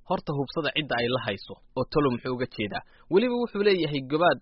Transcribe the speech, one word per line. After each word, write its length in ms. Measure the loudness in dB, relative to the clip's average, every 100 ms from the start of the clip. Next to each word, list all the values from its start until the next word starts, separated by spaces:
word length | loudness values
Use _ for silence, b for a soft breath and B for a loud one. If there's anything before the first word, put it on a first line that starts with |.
| -4
horta 240 | -4 -2
hubsada 380 | -4 -4 -4 -2
cidda 240 | -2 -2 0
ay 120 | 0
la 120 | 0
hayso, 320 | -2 -6 -8 -20 _
oo 160 | -6 -2
talo 220 | 2 2
muxuu 240 | 0 -4
uga 140 | -4 -4
jeedaa?" 360 | -4 -6 -6 b b 0
Weliba 280 | 2 4 0
wuxuu 280 | -2 0
leeyahay, 380 | 2 2 2 -2
"Gobaad 380 | -2 2 4 2